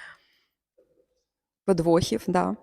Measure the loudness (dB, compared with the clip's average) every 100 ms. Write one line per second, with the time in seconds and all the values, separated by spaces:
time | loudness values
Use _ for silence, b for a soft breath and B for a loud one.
0 | b b b b b _ _ _ _ _
1 | _ _ _ _ _ _ -2 0 4 2
2 | 2 -4 -2 -2 -2 -4